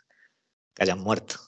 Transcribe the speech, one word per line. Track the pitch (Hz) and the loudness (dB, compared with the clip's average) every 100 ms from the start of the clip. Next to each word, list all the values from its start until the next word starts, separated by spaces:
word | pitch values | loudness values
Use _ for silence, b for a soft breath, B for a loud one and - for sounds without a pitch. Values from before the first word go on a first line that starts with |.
| - _ _ _ _ _ _ | -20 _ _ _ _ _ _
que | - | 0
hayan | 95 92 | 2 2
muerto. | 95 110 - - | 0 -2 -2 -12